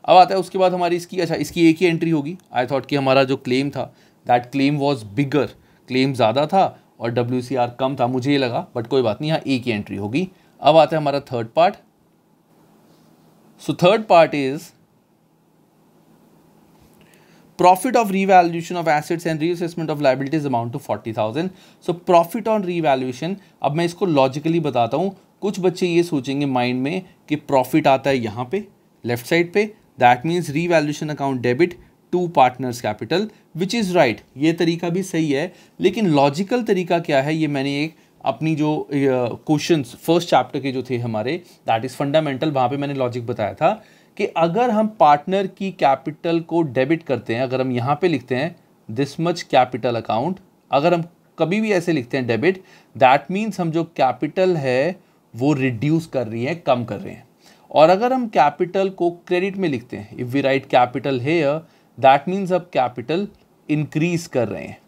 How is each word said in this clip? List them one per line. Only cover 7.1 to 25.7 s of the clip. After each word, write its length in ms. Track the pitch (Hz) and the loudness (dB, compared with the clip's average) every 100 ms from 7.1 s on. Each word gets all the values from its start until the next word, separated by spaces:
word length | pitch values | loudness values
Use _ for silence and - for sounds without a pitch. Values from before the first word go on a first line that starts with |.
डब्ल्यूसीआर 680 | 120 120 127 123 131 120 120 | -2 -2 -4 -4 -2 -2 -2
कम 160 | 131 139 | -6 -2
था, 100 | 123 | -2
मुझे 260 | 127 131 | -2 0
ये 60 | 139 | 0
लगा, 280 | 127 131 190 | 0 -4 -6
but 140 | 123 113 | -10 -2
कोई 160 | 139 | 0
बात 180 | 117 104 | 0 -2
नहीं, 100 | 151 | -4
यहाँ 100 | 156 - | -4 -2
एक 160 | 131 | -2
ही 80 | 123 | -2
एंट्री 240 | 107 101 98 | -4 -6 -8
होगी। 320 | 101 135 185 _ _ _ | -4 -4 -4 _ _ _
अब 140 | 139 160 | 4 6
आता 200 | 151 160 | 6 2
है 60 | |
हमारा 180 | 147 139 135 | 0 -2 -4
थर्ड 160 | 123 113 156 | -6 -4 0
पार्ट। 200 | 170 - _ _ _ _ _ _ _ _ _ _ _ _ _ _ _ _ _ _ | 0 0 _ _ _ _ _ _ _ _ _ _ _ _ _ _ _ _ _ _
So 120 | - | -8
third 340 | 147 180 220 214 | 2 4 4 4
part 240 | 175 156 | 6 6
is 380 | 147 131 143 - _ _ _ _ _ _ _ _ _ _ _ _ _ _ _ _ _ _ _ _ _ _ _ _ _ _ _ _ - | 2 -2 -4 -12 _ _ _ _ _ _ _ _ _ _ _ _ _ _ _ _ _ _ _ _ _ _ _ _ _ _ _ _ 2
profit 380 | 180 185 262 240 | 4 4 2 0
of 120 | 214 | 0
revaluation 640 | 190 196 185 170 170 165 180 | 0 4 6 4 -2 -6 -4
of 80 | 165 | 0
assets 360 | 151 147 170 170 | 0 -2 -4 -4
and 100 | 156 | -2
reassessment 480 | 165 170 170 165 156 | -2 -4 -6 -6 -6
of 100 | 147 | 0
liabilities 400 | 143 131 139 156 143 | 0 2 -2 -2 -2
amount 240 | 120 117 | -2 -4
to 60 | 143 | -8
forty 320 | - 104 113 110 | -6 -6 -4 -4
thousand। 400 | 110 127 185 - - _ - | -2 -2 -6 -8 -20 _ -8
So 80 | 170 - | -6 4
profit 400 | 175 170 240 220 | 4 4 -4 -2
on 140 | 220 180 | -2 -2
revaluation, 680 | 175 156 135 131 123 165 196 _ _ | 0 2 2 -2 -6 -8 -8 _ _
अब 120 | 127 151 | -2 0
मैं 80 | |
इसको 220 | 170 170 196 | -2 -2 0
लॉजिकली 540 | 143 131 139 156 165 | 4 2 0 -2 -2
बताता 360 | 156 123 117 139 | 0 0 0 0
हूँ। 200 | 190 190 _ _ | -4 -6 _ _
कुछ 180 | 196 196 | -6 0
बच्चे 260 | 180 | -2